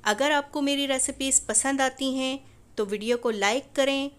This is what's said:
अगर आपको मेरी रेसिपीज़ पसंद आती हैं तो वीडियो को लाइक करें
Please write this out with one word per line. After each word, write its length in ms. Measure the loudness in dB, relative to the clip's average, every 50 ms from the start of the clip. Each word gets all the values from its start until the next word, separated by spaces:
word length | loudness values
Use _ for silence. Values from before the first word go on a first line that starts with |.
| 2
अगर 280 | 0 0 2 2 2
आपको 280 | 2 0 0 -2 -4 -2
मेरी 260 | 0 0 0 0 0
रेसिपीज़ 540 | 0 0 0 -2 -4 -4 -4 -2 2 2 2 2 2
पसंद 320 | 0 0 0 0 0 2
आती 340 | 0 0 0 -2 -4 -2 -2
हैं 240 | -2 -2 -2 -4 -6 -10 -16 -20 -20 -20 _ -6 -6
तो 60 | -4
वीडियो 300 | -4 -4 -4 0 0 -2
को 140 | 0 0 -2
लाइक 340 | -2 2 2 2 2 0 -4 -4 0
करें 340 | 0 2 2 2 0 -2 -4 -8